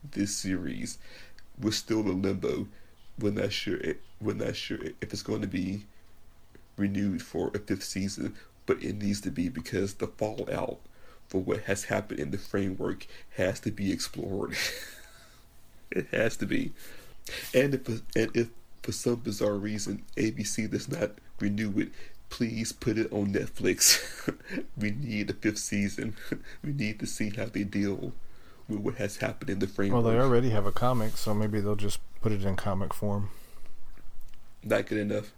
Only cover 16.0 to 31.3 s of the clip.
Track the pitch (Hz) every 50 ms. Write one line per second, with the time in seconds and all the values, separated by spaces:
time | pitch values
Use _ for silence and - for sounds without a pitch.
16 | - - - - 113 113 - - 104 - - - - - - - - - - -
17 | - - - - - - - - - - - 127 135 143 139 131 - - 110 113
18 | - - - 113 113 110 - 117 117 117 - - - - - - - - 107 -
19 | - 127 120 117 - 113 101 - 110 104 104 101 101 107 107 104 98 101 101 101
20 | - - - - 104 110 - - 107 - - - 107 101 - 107 - - - -
21 | 107 104 - - - - - - 101 101 101 104 110 104 98 110 - - - -
22 | - - - - - - - - 123 113 117 110 110 - - - - 123 107 110
23 | 110 - 101 104 101 101 98 - - - - - 98 95 90 - - - - -
24 | - - - - - - - - - - 294 - - - - - 104 104 101 127
25 | 147 117 110 107 104 - - - - 107 104 - - - 107 101 101 98 - -
26 | - 113 - - - - - - - - - - - 147 139 143 110 107 104 -
27 | - - - - 107 104 101 110 101 104 - 101 101 98 - 104 101 101 95 -
28 | - - - - - - - - - - - - - - 107 101 101 - - -
29 | 104 101 - - 107 - - - - - 98 98 98 95 - - 98 98 - 117
30 | - 90 87 92 - 135 123 120 127 127 107 104 98 101 95 - 120 123 127 120
31 | 110 110 - - - 107